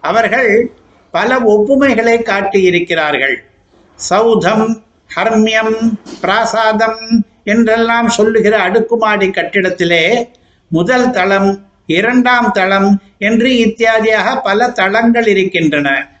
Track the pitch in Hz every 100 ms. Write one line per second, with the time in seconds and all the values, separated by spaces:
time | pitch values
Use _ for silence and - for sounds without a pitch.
0 | 147 208 220 233 247 208 247 - _ _
1 | _ 165 214 254 226 208 208 269 277 226
2 | 226 233 226 196 196 196 185 175 170 165
3 | 151 143 135 123 - _ _ _ _ _
4 | - 190 226 220 170 220 220 226 _ _
5 | _ - 214 220 220 220 220 220 226 214
6 | - - 180 208 226 220 220 214 226 226
7 | 226 233 - _ - 226 226 226 233 233
8 | 233 226 220 220 208 214 185 214 - 233
9 | 220 208 190 190 170 202 185 180 175 170
10 | 165 240 233 _ _ _ _ 165 175 254
11 | 247 202 185 196 196 196 - _ - 165
12 | 220 254 247 247 240 208 185 196 196 202
13 | _ _ 202 226 247 247 226 - 226 220
14 | 214 214 202 262 196 202 240 240 190 214
15 | 233 233 226 190 190 170 156 147 143 135
16 | 120 _